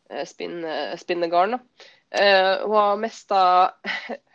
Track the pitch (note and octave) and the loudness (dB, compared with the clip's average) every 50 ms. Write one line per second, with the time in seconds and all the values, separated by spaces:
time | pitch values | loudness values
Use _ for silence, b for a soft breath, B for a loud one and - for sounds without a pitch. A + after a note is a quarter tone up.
0 | _ _ - C3 C#3+ - - _ F3 F3 E3+ F3 E3 D#3+ D3+ C3+ D3 G#2 B2+ E3+ | _ _ -12 -12 -12 -12 -12 _ -12 -12 -10 -10 -10 -8 -8 -8 -8 -8 -10 -12
1 | - - F3+ F3 E3+ E3 E3+ F3 F3+ G3+ A#3+ B3 - _ B B B B B B | -8 -6 -4 -4 -2 0 2 2 2 2 0 -6 -8 _ B B B B B B
2 | B B - - G3 G3+ G3 F#3+ F#3 F#3+ G3 - - G3+ G#3+ G#3+ G#3 G3+ G3+ G#3 | B B -4 0 2 4 4 4 4 2 0 -2 -2 -2 0 2 2 2 0 -2
3 | A3 A3+ - - - _ G#3 G3 F#3+ F3+ F3+ F3+ F#3 - - _ _ F#3+ - - | -4 -8 -10 -12 -8 _ 0 2 4 4 6 4 4 2 0 _ _ -10 -8 -8
4 | - - - - _ _ | -10 -12 -14 -14 _ _